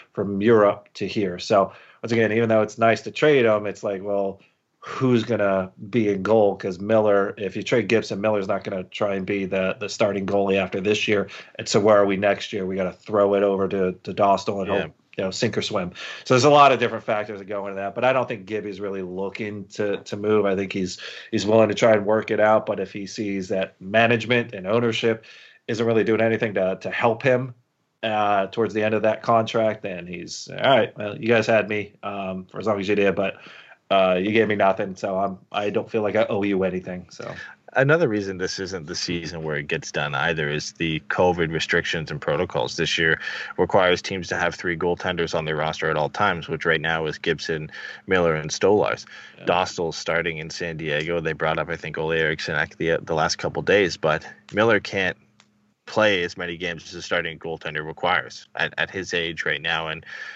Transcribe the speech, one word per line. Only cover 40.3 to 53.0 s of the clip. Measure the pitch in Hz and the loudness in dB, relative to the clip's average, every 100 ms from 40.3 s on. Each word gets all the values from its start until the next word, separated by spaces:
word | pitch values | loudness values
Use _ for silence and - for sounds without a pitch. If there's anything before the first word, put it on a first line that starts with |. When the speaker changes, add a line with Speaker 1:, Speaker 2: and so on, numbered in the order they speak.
| 80 73 | -2 -2
Speaker 2:
is | 76 - | -4 -6
the | - 82 78 - | -6 -4 -4 -4
covid | - 90 87 82 | 0 2 2 -2
restrictions | 80 - 85 - 85 78 | -2 0 -2 0 -4 -6
and | 78 | -6
protocols | - 73 90 65 62 - | -4 -2 -2 -4 -4 -4
this | 80 - | -2 0
year | 82 78 - - - - | 2 0 -4 -10 -8 -4
requires | 90 101 90 90 | 2 4 4 2
teams | - 95 85 | -2 -6 -6
to | 90 | -4
have | 87 | -4
three | - 90 82 | -4 -6 -2
goaltenders | 87 85 95 87 82 85 | -2 -2 -4 -2 -2 -2
on | |
their | 78 76 | -2 -2
roster | 78 78 80 | -2 -2 -2
at | 78 | 0
all | 73 | -2
times, | - 104 85 - | 0 0 0 -4
which | 82 85 | -4 0
right | 80 | 0
now | 78 80 78 | 0 -2 -4
is | - | -4
Gibson, | 85 78 - 78 78 - - - - | -4 -4 -4 -6 -8 -14 -16 -10 0
Miller, | 92 85 | 2 4
and | 78 78 | 0 -4
Stolarz. | - 95 104 57 57 - - - - | 0 4 4 2 -2 -10 -20 -20 -8
Speaker 1:
Yeah. | 90 | 0
Speaker 2:
Dostal's | 87 92 - 82 - | 0 0 -2 -4 -4
starting | - 82 85 78 | -2 -2 -2 -6
in | 80 | -10
San | - 87 80 | -8 -8 -6
Diego. | 80 73 80 85 | -4 -4 -2 -2
They | 80 | -4
brought | 73 80 80 | -2 -2 -2
up, | 80 | -4
I | 82 | -6
think, | 82 80 | -8 -6
Ole | 80 | -2
Eriksson | 82 78 78 - 76 | 0 0 -2 -4 -4
at | 82 - | -4 -4
the, | 82 80 | -2 -2